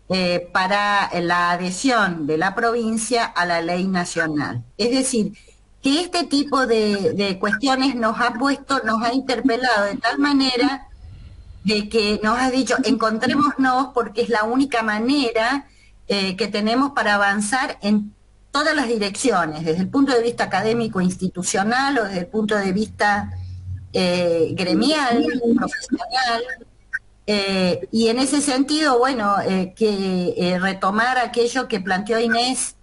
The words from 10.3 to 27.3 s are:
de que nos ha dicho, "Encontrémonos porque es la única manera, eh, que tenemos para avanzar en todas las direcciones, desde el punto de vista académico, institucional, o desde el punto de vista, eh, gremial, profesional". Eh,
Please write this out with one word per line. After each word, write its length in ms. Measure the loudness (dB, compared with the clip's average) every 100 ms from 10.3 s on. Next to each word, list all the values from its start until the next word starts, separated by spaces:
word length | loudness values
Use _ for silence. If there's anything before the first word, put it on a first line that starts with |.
| 2 2 2 0 0 -10 -20 -20 -18 -18 -20 -20 -8
de 260 | -2 -2 0
que 300 | 0 0 0
nos 160 | 0 2
ha 140 | 2
dicho, 240 | 2 0 0
"Encontrémonos 1040 | 2 2 0 0 0 2 2 2 2 2 0
porque 280 | -2 -2 -2
es 80 | 0
la 140 | 0
única 400 | 2 0 0 0
manera, 840 | 0 0 2 2 2 0 0 -2 -6 -20 -20 -20 -4
eh, 280 | -2 -2 -2
que 120 | -4
tenemos 440 | 0 0 0 0
para 240 | 0 2 2
avanzar 640 | 2 0 0 -2 -2 -4
en 320 | 0 0 0 -12 _ _ _
todas 240 | 0 0 0
las 120 | 0
direcciones, 760 | 0 -2 0 0 2 0 -2
desde 180 | -2 0
el 80 | 0
punto 240 | 2 4
de 80 | 4
vista 220 | 2 -2
académico, 580 | -2 0 0 0 0 0
institucional, 960 | 0 0 -4 -4 -2 0 2 2 2 0
o 60 |
desde 160 | 0 -4
el 80 | -4
punto 280 | -2 0 0
de 140 | 0
vista, 580 | 0 -2 0 2 2 -2 -10 -10 -12 -10 -10 -6
eh, 600 | 0 2 2 2 2 0
gremial, 720 | 0 0 2 2 2 2 2 0 0 2 2
profesional". 880 | 0 -6 -4 -4 -2 -2 0 -2 -4 -10 -14 -20 _ -12 -12 -10
Eh, 640 | -2